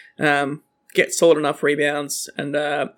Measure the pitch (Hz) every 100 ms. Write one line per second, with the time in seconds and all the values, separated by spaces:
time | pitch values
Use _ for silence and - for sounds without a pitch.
0 | - - 151 143 139 151 - _ _ -
1 | - - 170 156 143 147 143 147 147 147
2 | 143 - - - 143 147 147 147 139